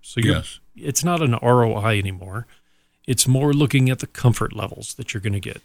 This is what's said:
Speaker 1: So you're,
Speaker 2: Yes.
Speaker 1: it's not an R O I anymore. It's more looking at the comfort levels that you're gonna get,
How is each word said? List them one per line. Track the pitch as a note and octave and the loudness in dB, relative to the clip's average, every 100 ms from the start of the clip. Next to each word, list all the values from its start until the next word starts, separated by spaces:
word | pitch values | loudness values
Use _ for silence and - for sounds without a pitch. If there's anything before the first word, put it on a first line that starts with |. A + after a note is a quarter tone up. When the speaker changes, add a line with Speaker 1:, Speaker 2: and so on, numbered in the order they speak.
Speaker 1:
So | - - | -8 0
you're, | A2 E2 | 2 2
Speaker 2:
Yes. | - - - - | -4 -14 -20 -10
Speaker 1:
it's | D3+ - | -6 -2
not | E3+ E3+ | 0 2
an | D3 A#2 | 0 2
R | A#2+ B2 | 4 4
O | A#2 A2 | 4 2
I | A2 G#2 | 0 0
anymore. | F#2+ F#2 F#2 G2+ - - _ _ _ _ - | -2 -8 -10 -12 -12 -20 _ _ _ _ -2
It's | B2 - | 0 2
more | C3 D3 | 2 2
looking | C#3+ C#3+ C#3 B2+ | 2 2 2 2
at | C3 | 0
the | - | -8
comfort | - B2 G#2+ A2 | 0 2 2 -2
levels | G#2 G2+ - - - | -6 -10 -10 -14 -12
that | A#2+ | -10
you're | G#2+ | -6
gonna | G#2 G2+ | -4 -4
get, | - - | -6 -12